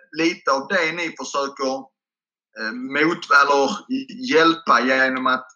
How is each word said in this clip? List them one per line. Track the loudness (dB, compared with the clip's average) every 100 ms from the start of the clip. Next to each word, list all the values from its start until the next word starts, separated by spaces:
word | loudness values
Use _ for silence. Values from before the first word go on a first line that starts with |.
| _ -4
lite | -4 -2 -2
av | -2 0
det | 0 0
ni | -4 -8 -8
försöker, | -8 -6 -6 -4 -4 -4 -8 _ _ _ _ _ _ -10
eh, | -8
mot-, | -8 -6 0 0 0 2 4
eller | 4 4 2 -2 -6 -8 -8 -10 0
hjälpa | 4 4 2 2 2
genom | 4 2 2 0 -2
att, | -2 -4